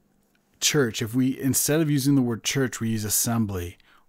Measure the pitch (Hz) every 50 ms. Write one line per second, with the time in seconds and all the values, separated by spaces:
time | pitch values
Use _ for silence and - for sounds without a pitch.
0 | _ _ _ _ _ _ _ _ _ _ _ _ - - - 151 131 113 101 -
1 | 120 104 117 131 127 131 127 - - 135 120 - - - 147 160 165 147 147 143
2 | 127 143 143 135 123 120 113 101 - - - 143 135 120 - - 113 113 113 110
3 | 104 107 - - - 120 117 117 110 101 101 90 87 87 - - _ _ - _
4 | _